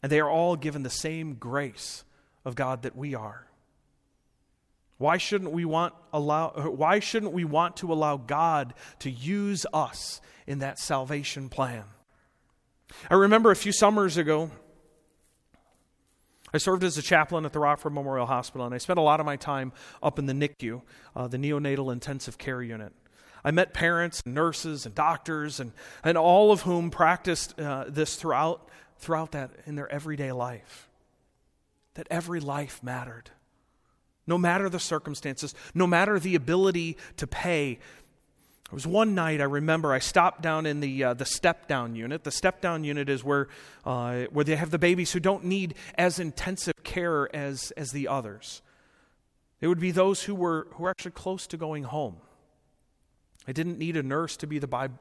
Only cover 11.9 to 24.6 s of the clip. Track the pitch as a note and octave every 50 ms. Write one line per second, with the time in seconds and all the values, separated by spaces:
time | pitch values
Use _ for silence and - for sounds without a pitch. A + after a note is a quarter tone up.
11.9 | G#2+ - _ _ _ _ _ _ _ _ _ _ _ _ _ _ _ _ _ _
12.9 | - - - - - F#3+ G3 G3+ G#3+ A3+ A3+ A3+ G3 - - G3+ G3 - A3 G3+
13.9 | G#3+ G#3+ G3+ F#3 D3+ E3+ E3 D3 D#3 D3+ D#3+ D#3+ - - - - _ _ _ _
14.9 | _ _ _ _ _ _ _ _ _ _ _ _ _ _ _ _ _ _ _ _
15.9 | _ _ _ _ _ _ _ _ _ _ _ - - D#3 - - F#3 F#3 F3+ F#3
16.9 | D3 D3 C#3+ - F#3 D#3+ D#3 - F3 E3 D#3 D3 - D3+ D3 D3 D3 C#3+ - D#3
17.9 | D3 D3 C#3 C#3 C3+ C3 B2 A#2 C3+ B2 B2 - - C3 B2 A#2+ B2 B2 - -
18.9 | F#3 F3+ D#3+ D3+ D3+ D#3 D#3 D3+ C#3+ C3+ - - C#3+ C3+ C3 C3 - - - -
19.9 | - - - D3+ - - C#3+ C#3 C3 C3+ D3 D3 D3 _ - A#2 A2 B2 - -
20.9 | - - - - _ B2 B2 B2 B2 B2+ C#3 D3 D3+ C#3+ D3 C#3+ C#3 C3+ C#3 C3
21.9 | B2 B2 - - C#3 C3+ - - A#2 - - - C3 B2 B2 A#2 A2+ A2 G#2+ G2+
22.9 | - _ _ _ _ _ - - - - - D3 D3+ E3+ F#3 - - - E3 E3
23.9 | E3+ E3+ E3+ E3+ - - - B2 B2 C#3+ D#3+ E3+ D#3 -